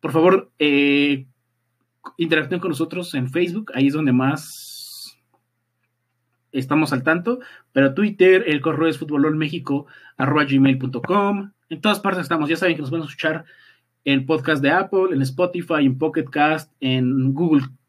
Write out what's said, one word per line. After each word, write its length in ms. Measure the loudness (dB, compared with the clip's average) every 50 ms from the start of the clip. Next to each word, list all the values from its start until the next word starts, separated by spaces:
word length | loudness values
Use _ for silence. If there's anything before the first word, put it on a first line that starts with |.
Por 120 | -6 -2 0
favor, 380 | 4 4 6 4 4 2 _ _ _
eh, 680 | 0 2 4 4 4 4 2 2 2 2 0 -2 -4 _ _ _ _ _ _ _ _ _ _ _ _ _ _ _ _ -20 _ -6
interactúen 420 | -2 0 0 0 0 -2 -6 -4
con 100 | -4 -4
nosotros 440 | -4 -4 -4 -6 -6 -10 -10 -6 -6
en 160 | -6 -6 -2
Facebook, 400 | -2 -2 -2 -2 -2 -8 -8 -8 -2
ahí 120 | 0 0
es 60 | 2 2
donde 200 | 0 0 2 2
más 1040 | 2 2 2 0 -2 -8 -14 -18 -18 -18 -18 -18 -18 -18 -18 -18 -18 -18 -20 -20 _ _ _ _ _ _ _ _ _ _ _ _ _ _ _ _ _ _ _ _ _ _ _ _ _ _ _ -6
estamos 400 | -6 -2 0 0 0 2 0 -2
al 100 | -2 0
tanto, 380 | 0 0 0 0 -2 -4 -4 -6 -18 -20 -20 _ _ _
pero 200 | 2 2 2 2
Twitter, 520 | 2 0 0 4 4 6 6 6 6 4
el 140 | 0 -2 -2
correo 280 | -2 -2 -2 0 0 0
es 100 | 0 -2
futbololmexico 880 | -6 -4 0 0 0 0 0 -2 -4 -4 -6 -8 -6 -4 -4 -4 -4 -8 -20 -20 -20 -20 _
arroba 280 | -4 -2 0 2 0 0
gmail 340 | 2 4 4 4 4 4 2
punto 240 | -2 -6 -8 -8 -4
com. 500 | 0 0 0 2 0 -2 -4 -6 -10 _ _ _ _
En 120 | -14 -2
todas 200 | 0 0 0 0
partes 220 | 0 -2 -2 -2 -2
estamos, 260 | -2 -2 -2 0 0
ya 80 | -2
saben 180 | 0 0 0 0
que 60 | 0
nos 100 | -4 -6
pueden 140 | -4 -6 -6
escuchar 400 | -6 -10 -4 -4 -4 -4 -4 -8 _ -20 _ _ _ _ _ _ _ _ _ _
en 200 | 0 0 0 2
podcast 380 | 0 -2 -2 0 0 -2 0 2
de 80 | 2
Apple, 380 | 2 2 0 0 0 0 0 2 0
en 80 | 0 -2
Spotify, 600 | -2 0 -2 -2 -2 -2 -6 -4 -2 0 2 2
en 140 | 2 2 0
Pocket 260 | -2 -2 -2 -2 -6
Cast, 480 | -4 -2 0 2 2 0 -2 -6 _ _ _
en 540 | -4 -2 0 0 0 0 0 0 0 0 0
Google 320 | 0 2 4 4 2 2 0 -12 _ _